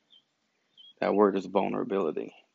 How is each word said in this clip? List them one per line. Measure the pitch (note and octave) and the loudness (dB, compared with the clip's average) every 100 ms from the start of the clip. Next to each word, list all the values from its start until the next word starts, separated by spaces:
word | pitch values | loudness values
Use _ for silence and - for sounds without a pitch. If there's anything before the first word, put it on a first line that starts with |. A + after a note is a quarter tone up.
| _ _ _ _ _ _ _ _ - - | _ _ _ _ _ _ _ _ -20 -4
That | F#2+ | 0
word | G2 G#2 G2 | 4 4 2
is | F#2 | -2
vulnerability. | G2 G2 G2+ F#2+ G2 D#2+ - - - _ | -2 -2 -4 -2 -2 -2 -4 -10 -16 _